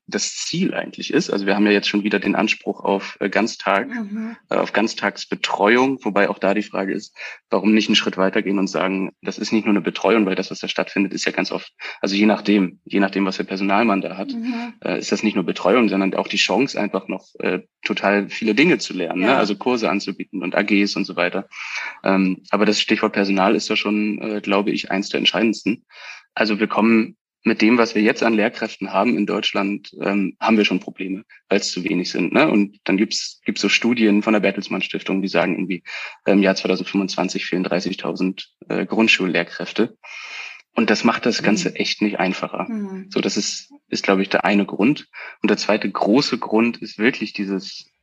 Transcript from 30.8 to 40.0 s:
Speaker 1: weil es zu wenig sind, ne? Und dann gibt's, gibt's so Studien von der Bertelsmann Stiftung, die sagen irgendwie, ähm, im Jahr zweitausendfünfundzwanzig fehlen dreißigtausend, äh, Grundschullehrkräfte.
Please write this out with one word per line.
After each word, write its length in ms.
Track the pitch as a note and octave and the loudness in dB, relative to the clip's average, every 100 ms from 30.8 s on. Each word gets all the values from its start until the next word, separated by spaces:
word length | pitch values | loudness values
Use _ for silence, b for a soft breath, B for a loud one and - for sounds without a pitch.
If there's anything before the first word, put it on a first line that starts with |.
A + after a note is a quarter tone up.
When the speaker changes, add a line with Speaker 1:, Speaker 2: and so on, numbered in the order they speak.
| - - F#2 F#2+ - b - | -4 -10 -8 -8 -12 b -2
Speaker 1:
weil 120 | G2 | -2
es 100 | - | -2
zu 140 | F#2 | -4
wenig 260 | E2 F2 F#2 | -2 -2 -2
sind, 240 | - E2+ | -2 0
ne? 160 | - D#3 | 2 4
Und 300 | G#2+ G2+ - - | 4 2 -2 -2
dann 120 | F#2+ | 0
gibt's, 420 | G#2+ - - - - | 0 -4 -8 -8 -6
gibt's 160 | G#2 | -2
so 80 | G2+ | 0
Studien 540 | - A2+ A#2+ G#2+ G2+ | 2 2 4 4 4
von 100 | G2+ | 4
der 60 | G#2+ | 2
Bertelsmann 420 | F#2+ G2 - F#2 | 2 -2 -4 -6
Stiftung, 400 | - - - F#2+ | -4 -6 -4 -2
die 60 | F#2+ | 0
sagen 260 | F2 F2+ | 0 0
irgendwie, 300 | - F2+ F2+ B B B B - | 0 -4 -6 B B B B 2
ähm, 140 | G2 | 6
im 40 | |
Jahr 120 | G2 F#2+ | 6 4
zweitausendfünfundzwanzig 920 | - F#2 F#2 G2 F#2+ - E2+ F#2+ - | 0 -2 0 -2 0 -2 -4 -4 -4
fehlen 180 | F2 | -2
dreißigtausend, 840 | F2+ F2 F2 G2 - F#2 F#2 F#2+ - _ - | 0 -2 -2 -4 -6 -2 -2 -4 -10 _ -6
äh, 200 | F#2 F#2+ | -4 -2
Grundschullehrkräfte. 1080 | F#2+ A2 - F#2 E2+ E2+ - F2 - A2+ - | 2 2 2 2 0 -2 -6 -4 -2 -2 -4